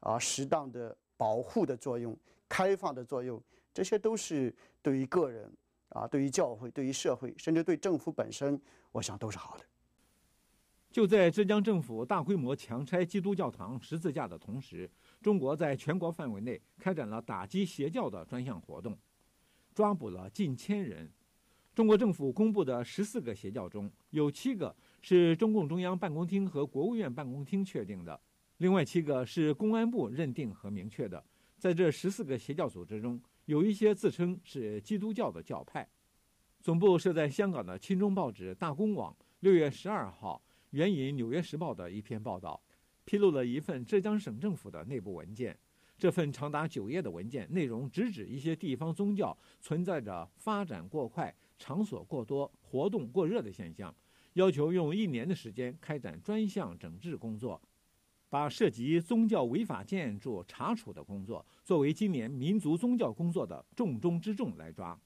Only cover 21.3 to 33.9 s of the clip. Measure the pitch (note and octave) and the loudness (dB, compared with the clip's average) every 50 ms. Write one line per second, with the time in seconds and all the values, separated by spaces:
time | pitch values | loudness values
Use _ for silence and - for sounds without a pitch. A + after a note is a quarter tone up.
21.3 | _ _ _ _ _ _ _ _ _ - A3+ G#3+ G#3+ G3 G#3 G#3+ F3 - C#3+ C3+ | _ _ _ _ _ _ _ _ _ 4 6 8 8 8 8 6 4 4 2 0
22.3 | B2 - G#3+ A3+ G#3+ G3+ F3 C3 B2+ A#2+ A#2+ - - - G3+ G#3+ - B3+ E3 A#2 | 4 4 4 4 6 4 4 2 2 0 0 -4 -2 -4 -4 -2 -2 -4 -4 -4
23.3 | G#2+ G2 - G2+ G2+ B2 G2 F2 - G#2 G2+ G#2 - _ _ _ - D3+ D3+ D3 | -6 -6 -6 -8 -6 -6 -6 -6 -6 -8 -8 -8 -10 _ _ _ 0 2 2 2
24.3 | C#3+ - - C4 C4+ G3+ D#3+ G#2+ D#2+ _ _ _ _ _ - - F#3 F3+ F3 E3+ | 0 0 -2 -2 -2 -2 -4 -6 -6 _ _ _ _ _ 0 6 8 8 8 8
25.3 | E3 E3 A3+ A3 G#3+ G#3+ F3 C#3 D#3+ F3+ F3+ F3+ F#3 F#3 G3+ F#3+ D3 D#3 F3 F3 | 6 6 4 4 4 4 2 2 0 0 0 0 -2 0 -2 -2 -2 -2 -2 0
26.3 | F3+ G3 G3 F#3+ - C#3+ C#3+ C#3+ - C3 D3 G#3 A#3+ A3+ G#3+ C#3+ A#2+ C3 D3+ B2+ | 0 0 0 0 0 -2 -2 -2 0 0 0 0 0 0 -2 -2 -4 -6 -6 -6
27.3 | B2 C#3+ C#3+ C3+ - G3 G3 F#3+ - D3 G#2+ F#2 G#2 F#2 F2 E2+ D2+ - _ _ | -6 -8 -6 -2 0 -2 -2 0 -2 -6 -6 -4 -8 -10 -8 -10 -12 -12 _ _
28.3 | _ _ _ _ _ _ D#3+ F#3 F#3+ F#3+ D#3 - - F3 E3 C#3+ C#3+ B2+ B2+ A2+ | _ _ _ _ _ _ 4 4 6 6 4 2 2 0 2 2 0 0 0 -2
29.3 | - - D#3+ D3+ D3+ - G#3 G#3+ A3 A3+ A3+ A3+ A#3+ A#3 D3+ - B2+ C3+ E3 C#3+ | 0 0 2 2 2 2 2 2 2 4 2 2 2 0 -2 -2 -2 -2 -2 -2
30.3 | A#2+ A#2 D3 A2+ F#2+ - - G2+ G#2 G#2 F#2 A2 - - C3 G2+ F2 D#2 - _ | -2 -4 -4 -6 -6 -8 -8 -8 -6 -6 -6 -8 -6 -6 -6 -6 -6 -10 -12 _
31.3 | _ _ _ _ _ _ - F#3 F3 E3 F#3 E3+ C#3+ - - F3+ G3+ - A#3 C#3+ | _ _ _ _ _ _ 0 0 2 4 4 4 2 2 -2 -4 -2 -2 -4 -4
32.3 | C3+ A#2+ - - C#3+ D#3 F3 B2+ - F#2 F2 E2 G#2+ G#2+ G#2+ B2 A#2+ A#2+ - _ | -4 -6 -4 -6 -4 -2 -2 -4 -4 -6 -10 -8 -8 -6 -4 -4 -6 -6 -10 _
33.3 | _ _ _ - D3+ D3 E3+ G#3+ G#3 G3 A3 G#3+ | _ _ _ 0 2 4 4 4 4 6 6 4